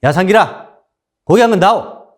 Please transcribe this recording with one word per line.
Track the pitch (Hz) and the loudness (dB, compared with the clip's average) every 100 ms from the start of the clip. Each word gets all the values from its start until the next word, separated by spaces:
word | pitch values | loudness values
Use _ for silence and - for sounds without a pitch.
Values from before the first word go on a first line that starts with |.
야, | 147 | -2
상길아, | 147 185 214 180 - - _ _ _ _ _ _ | -2 0 0 0 -4 -20 _ _ _ _ _ _
고기 | 180 | 2
한 | 233 | 2
근 | 214 | 2
다오. | 180 220 - - - | 0 0 -6 -18 -20